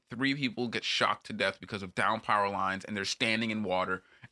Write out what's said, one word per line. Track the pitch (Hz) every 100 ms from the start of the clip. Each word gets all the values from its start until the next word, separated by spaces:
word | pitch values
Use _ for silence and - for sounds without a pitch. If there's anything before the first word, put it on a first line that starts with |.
| _
three | 117 135
people | 139 131 104 120
get | 110
shocked | - - 104 104 -
to |
death | 107 98 -
because | - 104
of | 95
down | 104 101 110
power | - 104 101
lines | 98 95 95
and | -
they're | 104 98
standing | - 117 110 113
in | 110
water. | 104 92 90 92 - - -